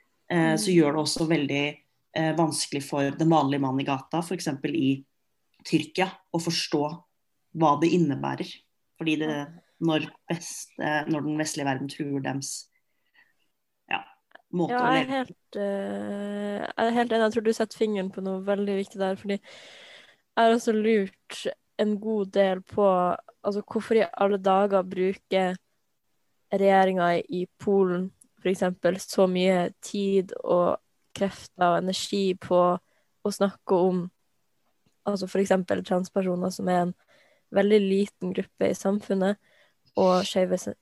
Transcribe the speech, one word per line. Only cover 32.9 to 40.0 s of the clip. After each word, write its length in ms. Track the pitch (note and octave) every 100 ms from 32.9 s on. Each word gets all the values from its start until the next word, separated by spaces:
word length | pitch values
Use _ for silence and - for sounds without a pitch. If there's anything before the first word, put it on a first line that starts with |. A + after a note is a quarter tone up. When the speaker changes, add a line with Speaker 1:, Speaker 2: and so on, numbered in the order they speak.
| _ _ _ G#3
Speaker 2:
å 60 |
snakke 440 | - G3+ - - F#3
om, 340 | F#3 F#3 F3 _ _ _ _ _ _ _ _ _ -
altså, 220 | G3 F#3
for 120 | F#3+
eksempel 440 | G3 F#3+ F3+ F#3+
transpersoner, 680 | F#3 F3+ F#3 G3 F#3 F3 F#3
som 160 | - F#3
er 120 | F3+
en 120 | F3 - _ _ _ _ -
veldig 280 | G3 G3+ G#3+
liten 520 | F#3+ G3 G3+ - F#3
gruppe 360 | F#3+ F#3+ - G3
i 40 |
samfunnet, 640 | F#3 G3 G#3 - F#3+ F#3+ G#3 _ _ _ _ _
og 260 | -